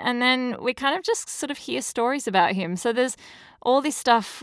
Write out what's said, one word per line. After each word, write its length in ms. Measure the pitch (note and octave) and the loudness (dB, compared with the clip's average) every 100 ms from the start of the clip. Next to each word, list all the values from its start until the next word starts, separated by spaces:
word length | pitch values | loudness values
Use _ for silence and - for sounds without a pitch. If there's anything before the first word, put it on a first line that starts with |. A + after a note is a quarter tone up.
and 180 | - A#3+ | 0 2
then 360 | B3 B3+ B3 - | 2 2 0 -4
we 140 | B3 | -4
kind 220 | B3+ C4+ F4 | -2 -2 0
of 60 | |
just 240 | G#4+ A#4 - | -2 -2 -4
sort 220 | - C#4+ | -6 -6
of 60 | C#4 | -6
hear 220 | - C4 | -6 -6
stories 460 | - - A#3 C#4 A3+ | -4 -2 0 0 0
about 260 | F#3 F3 | 4 4
him. 200 | F#3+ E3+ F3+ | 2 -2 -2
So 160 | A#3+ | 0
there's 240 | A#3 B3+ - - - - - | 0 0 -4 -16 -20 -20 -4
all 180 | - C4 | 2 2
this 160 | C#4+ - | 2 0
stuff 460 | B3+ A#3 G3 - | 4 2 2 -10